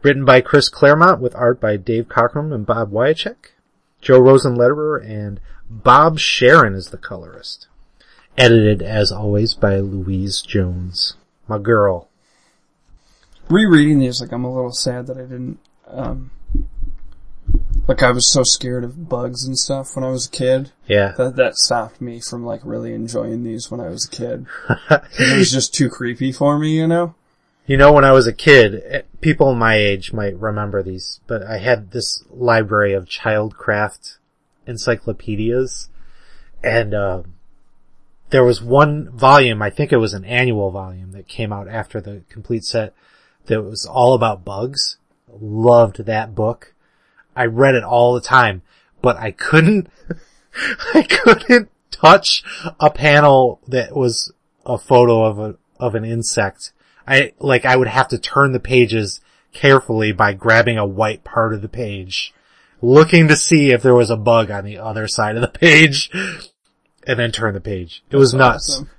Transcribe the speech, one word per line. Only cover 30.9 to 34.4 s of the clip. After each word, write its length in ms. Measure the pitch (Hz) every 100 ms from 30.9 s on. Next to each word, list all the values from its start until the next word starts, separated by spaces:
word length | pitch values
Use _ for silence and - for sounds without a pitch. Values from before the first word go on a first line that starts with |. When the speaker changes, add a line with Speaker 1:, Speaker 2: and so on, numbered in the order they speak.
| 92 - - -
Speaker 1:
but 160 | 113
I 160 | 101 107
had 320 | 107 117 98
this 300 | 120 - - _
library 600 | - 123 113 104 104 104
of 140 | 98 90
Childcraft 1120 | - 113 107 107 - - 104 104 - - _ _ _